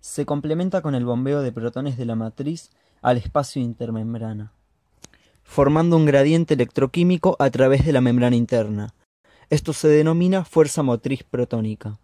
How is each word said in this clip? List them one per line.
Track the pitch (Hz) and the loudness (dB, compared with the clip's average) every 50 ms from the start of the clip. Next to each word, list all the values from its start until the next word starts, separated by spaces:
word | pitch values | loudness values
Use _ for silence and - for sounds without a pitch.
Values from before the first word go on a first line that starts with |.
se | _ - - - 143 | _ -14 -8 -8 -6
complementa | - 147 143 135 151 156 165 180 190 185 190 | -4 -4 -6 -4 -4 -4 -2 -4 -2 -4 -4
con | 160 156 139 | -4 -2 -2
el | 127 120 | -2 -2
bombeo | 120 120 120 127 135 143 147 139 | -2 -2 -2 -2 -2 -2 -2 -2
de | 123 113 | -4 -6
protones | 120 113 120 117 131 135 143 131 120 | -6 -8 -6 -6 -6 -6 -6 -6 -6
de | 127 | -6
la | 117 113 | -6 -4
matriz | 113 113 110 - _ 139 143 165 165 - _ _ _ _ _ _ _ - | -6 -6 -8 -8 _ -8 -8 -8 -8 -12 _ _ _ _ _ _ _ 0
al | 123 123 120 | 0 0 0
espacio | - - - 147 139 - - 139 | -2 -2 -4 -4 -4 -2 -6 -6
intermembrana, | 127 120 117 _ 120 113 113 110 110 113 117 117 113 110 110 107 104 107 _ _ _ _ _ _ _ _ _ _ _ - _ _ _ _ _ _ _ | -6 -6 -6 _ -8 -8 -6 -6 -6 -6 -8 -8 -8 -10 -10 -10 -12 -16 _ _ _ _ _ _ _ _ _ _ _ -20 _ _ _ _ _ _ _
formando | _ - - 143 139 151 156 165 170 170 160 | _ 0 2 2 4 4 2 2 4 4 4
un | 156 | 4
gradiente | 151 139 139 139 147 160 165 170 - 156 | 4 4 4 4 4 4 2 2 0 0
electroquímico | 135 123 113 _ - 135 131 - 170 175 180 180 165 - 190 180 - | 0 0 -2 _ -2 -2 0 0 2 2 2 2 2 2 0 0 2
a | 143 135 | 0 0
través | 117 120 131 131 139 135 135 | 2 2 4 4 4 2 2
de | 156 147 | 2 2
la | 127 | 2
membrana | 127 123 120 123 120 123 123 | 2 4 2 2 2 2 2
interna. | 117 120 - - 117 110 104 107 104 104 101 - _ _ _ _ _ _ _ _ _ _ _ | 2 0 0 0 -2 -2 -2 -4 -8 -8 -10 -14 _ _ _ _ _ _ _ _ _ _ _
Esto | - 147 - - 151 | -2 -2 -2 -4 -8
se | - - 156 | 0 2 4
denomina | 151 151 151 160 165 170 175 180 190 190 170 | 4 4 4 4 2 2 2 2 0 0 -2
fuerza | - - 160 156 147 - - 151 | -2 2 2 2 2 2 -2 0
motriz | 131 120 113 _ 123 135 127 - | 0 0 -2 _ -4 -6 -6 -8
protónica. | _ - 123 123 - - 117 110 110 107 - - 110 107 - | _ -4 -4 -4 -2 -2 -4 -4 -4 -6 -8 -10 -14 -14 -14